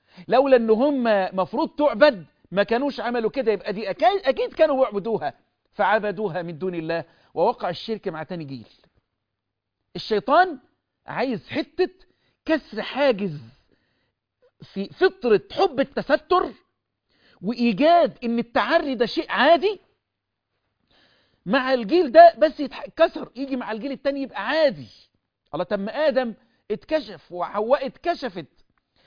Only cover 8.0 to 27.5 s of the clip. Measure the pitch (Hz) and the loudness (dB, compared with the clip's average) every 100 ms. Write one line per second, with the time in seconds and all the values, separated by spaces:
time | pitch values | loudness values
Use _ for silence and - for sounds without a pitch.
8 | 190 160 156 180 147 131 107 _ _ _ | -8 -10 -10 -12 -12 -14 -16 _ _ _
9 | _ _ _ _ _ _ _ _ _ 175 | _ _ _ _ _ _ _ _ _ -16
10 | - 214 226 311 370 269 _ _ _ _ | -4 -4 2 4 2 -2 _ _ _ _
11 | - 160 262 214 - 262 - - 359 - | -12 -6 -4 -6 -6 -8 -6 -4 -4 -4
12 | _ _ _ _ - 320 - 220 - 247 | _ _ _ _ -4 -4 -4 -10 -8 0
13 | 285 202 196 147 113 - _ _ _ _ | 0 0 -4 -8 -14 -20 _ _ _ _
14 | _ _ _ _ _ _ - 196 196 - | _ _ _ _ _ _ -14 -10 -10 0
15 | 370 - 240 208 - - 370 262 269 - | 0 0 2 2 2 -2 0 0 -4 -6
16 | 190 294 - 359 370 - _ _ _ _ | -2 -2 2 0 0 -8 _ _ _ _
17 | _ _ _ _ 180 240 240 180 302 349 | _ _ _ _ -8 0 0 4 4 6
18 | 277 - 233 233 233 262 214 330 302 254 | 4 0 -4 -4 -2 -2 0 0 0 -2
19 | 233 - - 190 277 330 381 392 _ _ | -4 -4 -4 2 4 4 2 -4 _ _
20 | _ _ _ _ _ _ _ _ _ _ | _ _ _ _ _ _ _ _ _ _
21 | _ _ _ _ 175 262 262 254 208 339 | _ _ _ _ -4 -2 0 -2 0 0
22 | 302 311 339 226 311 - 277 - - - | 6 10 10 8 2 0 -8 -10 -12 0
23 | 330 311 - 226 277 262 196 220 269 262 | 0 0 -12 -10 -8 -6 -6 -8 -8 -6
24 | 277 277 269 202 208 311 294 151 113 - | -6 -4 -6 -8 -4 2 2 0 -10 -20
25 | _ _ _ _ _ 147 180 208 202 - | _ _ _ _ _ -8 -4 -4 -4 -2
26 | 302 254 240 - _ _ - 208 - 311 | 0 0 -2 -8 _ _ -10 -10 -4 -4
27 | 214 170 - 175 165 | -4 -14 -14 -10 -6